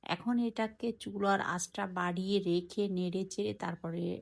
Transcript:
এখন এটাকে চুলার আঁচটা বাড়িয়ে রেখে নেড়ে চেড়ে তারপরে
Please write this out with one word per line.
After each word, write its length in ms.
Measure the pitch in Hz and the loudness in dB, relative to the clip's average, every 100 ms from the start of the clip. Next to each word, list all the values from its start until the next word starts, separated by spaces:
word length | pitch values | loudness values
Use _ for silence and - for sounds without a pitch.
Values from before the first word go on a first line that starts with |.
| - | -2
এখন 240 | 175 233 240 233 | -2 2 2 2
এটাকে 400 | 226 220 220 233 226 | 0 -2 -2 -4 -4
চুলার 400 | - 196 196 196 - | -6 0 4 4 2
আঁচটা 380 | 175 - - 202 180 | -2 -2 -4 -4 0
বাড়িয়ে 380 | 180 175 190 202 185 | 0 0 2 2 4
রেখে 340 | 175 175 - 202 185 | 2 0 -2 0 2
নেড়ে 260 | 180 180 190 | 0 0 -4
চেড়ে 220 | - 208 | -2 -2
তারপরে 480 | 208 180 170 165 170 175 180 | -2 -4 -4 -4 -2 -2 -4